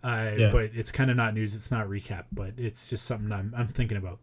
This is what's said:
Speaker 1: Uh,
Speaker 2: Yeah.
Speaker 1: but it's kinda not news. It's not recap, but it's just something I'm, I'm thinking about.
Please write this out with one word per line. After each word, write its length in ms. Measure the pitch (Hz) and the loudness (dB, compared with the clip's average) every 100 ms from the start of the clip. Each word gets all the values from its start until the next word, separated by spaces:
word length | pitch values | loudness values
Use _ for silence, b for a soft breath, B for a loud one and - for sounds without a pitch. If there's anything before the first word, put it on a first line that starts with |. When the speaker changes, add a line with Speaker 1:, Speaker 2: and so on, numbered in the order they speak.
Speaker 1:
Uh, 280 | 127 113 110 107 | -4 -2 0 4
Speaker 2:
Yeah. 120 | 110 | 6
Speaker 1:
but 200 | 113 110 | 6 4
it's 180 | 113 107 | -2 -2
kinda 220 | - 131 | 2 4
not 200 | 120 113 | 4 2
news. 200 | 107 107 104 | 2 -2 -4
It's 160 | - | -2
not 160 | 117 101 | -2 -2
recap, 380 | 101 - 92 - | -4 -6 -10 -8
but 220 | - 95 120 | -6 -6 -6
it's 320 | 117 - - | -6 -6 -6
just 160 | 107 - | -4 -2
something 260 | 113 104 | -2 -2
I'm, 220 | 101 101 120 | -2 -2 -2
I'm 120 | 117 | -2
thinking 300 | - 113 101 | 0 0 0
about. 220 | 92 87 | -4 -10